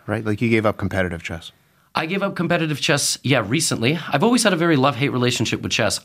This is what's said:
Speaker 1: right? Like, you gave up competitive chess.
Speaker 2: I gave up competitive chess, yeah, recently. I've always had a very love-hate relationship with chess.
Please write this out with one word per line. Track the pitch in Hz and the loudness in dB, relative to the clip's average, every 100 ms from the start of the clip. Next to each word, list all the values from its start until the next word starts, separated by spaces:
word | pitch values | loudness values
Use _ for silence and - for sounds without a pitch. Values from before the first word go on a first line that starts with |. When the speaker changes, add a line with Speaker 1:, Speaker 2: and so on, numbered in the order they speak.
| - | -6
Speaker 1:
right? | 107 | -4
Like, | 110 107 | -2 -2
you | 117 | 2
gave | 113 107 | 2 2
up | 98 | 0
competitive | 95 98 90 85 | -2 -2 -2 -4
chess. | - 85 - - _ _ _ | -10 -12 -14 -20 _ _ _
Speaker 2:
I | - 160 | -6 -4
gave | 190 | -2
up | 196 - | -4 -2
competitive | 165 170 160 147 | -2 0 -2 -2
chess, | - 147 - - | 0 0 0 -2
yeah, | 127 131 101 | 0 0 2
recently. | 135 - - 120 165 - | -2 0 0 0 0 -2
I've | 143 | 0
always | 208 240 | 4 4
had | 226 | 4
a | 185 | 2
very | 170 151 | 4 4
love-hate | 135 117 135 | 2 2 0
relationship | 120 123 120 110 110 | 0 0 0 0 -2
with | - | -2
chess. | - 107 - | 0 0 0